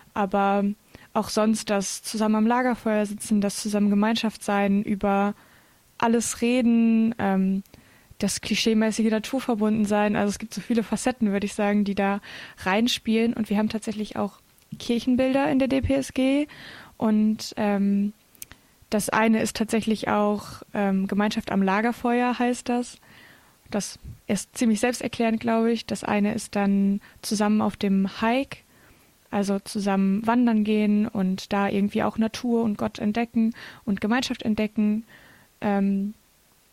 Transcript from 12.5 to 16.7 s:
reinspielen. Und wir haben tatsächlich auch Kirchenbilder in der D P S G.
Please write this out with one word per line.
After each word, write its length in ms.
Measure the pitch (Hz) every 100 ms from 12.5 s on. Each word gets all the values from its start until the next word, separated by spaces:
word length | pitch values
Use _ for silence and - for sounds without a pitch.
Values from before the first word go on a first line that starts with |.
| -
reinspielen. 720 | 185 202 240 - 226 220 233
Und 160 | 240 214
wir 80 | 208
haben 120 | 214
tatsächlich 460 | 220 - 208 208 214
auch 220 | 202 - _ _ _ -
Kirchenbilder 720 | - 233 254 247 262 269 285
in 80 | 262
der 120 | 262
D 120 | 269
P 140 | 247 269
S 180 | 254
G. 320 | - 262 277 302 - -